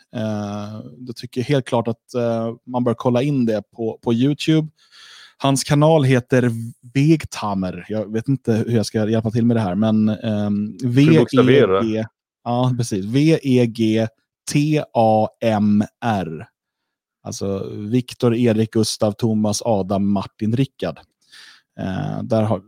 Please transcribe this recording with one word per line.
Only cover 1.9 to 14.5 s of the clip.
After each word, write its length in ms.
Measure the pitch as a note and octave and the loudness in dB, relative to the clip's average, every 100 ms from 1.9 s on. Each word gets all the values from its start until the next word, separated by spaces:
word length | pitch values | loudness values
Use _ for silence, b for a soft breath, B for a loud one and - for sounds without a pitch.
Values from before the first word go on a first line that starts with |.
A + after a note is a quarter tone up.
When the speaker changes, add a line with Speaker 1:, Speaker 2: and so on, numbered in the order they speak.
| A2 _ | -6 _
Speaker 1:
eh, 400 | B2 A#2 A2+ A2+ A2+ - | -4 -2 -2 -6 -8 -6
man 180 | B2+ | -2
bör 100 | A#2+ | -2
kolla 280 | A2+ C3 A#2+ | 0 0 0
in 240 | D3 C#3 A#2 | 0 0 0
det 160 | G#2+ - - | -2 -6 -8
på, 220 | A2+ - | -8 -6
på 120 | - | -2
YouTube. 540 | A#2 C3+ D3 - D#3 D#3 _ B B B B B B | 0 2 0 0 0 0 _ B B B B B B
Hans 260 | C#3 C#3 | 0 0
kanal 400 | - D3 D#3 D#3+ | 0 2 4 4
heter 460 | C3 B2+ - B2+ A#2+ A2+ A#2 - A#2+ | 4 2 2 2 2 -2 -8 -14 -6
Vegtamer. 920 | C3+ D3 D#3+ - - G#2+ G2 F#2 F2 F2 | 0 2 2 0 -8 -4 -2 -4 -6 -8
Jag 240 | G#2+ G2+ | -6 -4
vet 160 | A2 B2 | -4 -2
inte 240 | C3+ - | -2 0
hur 240 | A2 A2+ A#2 | 0 0 -2
jag 100 | G2+ | 0
ska 220 | A2 G#2+ | -2 0
hjälpa 220 | A2+ A2 | 0 0
till 160 | A#2 A#2 | 0 2
med 100 | A2+ | 2
det 40 | |
här, 140 | G2+ | 0
men, 340 | F#2+ A2 G#2+ G#2+ | 0 2 2 2
ehm, 680 | A2 A2+ G#2 G#2 G2+ G#2+ - | 0 -4 -2 -2 -2 -4 -6
Speaker 2:
Hur 360 | B2+ B2 D3+ D#3+ | -2 4 6 6
bokstaverar 640 | A#2+ C3 B2+ C#3 G#2 F#2+ | 4 4 6 6 6 4
Speaker 1:
V 60 | A2+ | 0
E 40 | |
G, 120 | A2 A2 _ _ _ | -2 -4 _ _ _
ja, 300 | A#2 A#2+ B2+ A#2+ | -6 -2 0 -2
precis. 280 | A#2 G2 | -4 -4
V 340 | G2 C3 D#3 D#3+ | -2 0 2 2
E 240 | C#3 B2 A#2+ | 2 2 2
G 400 | A2 A2 A2 A2+ _ _ _ - | 2 0 2 -2 _ _ _ -4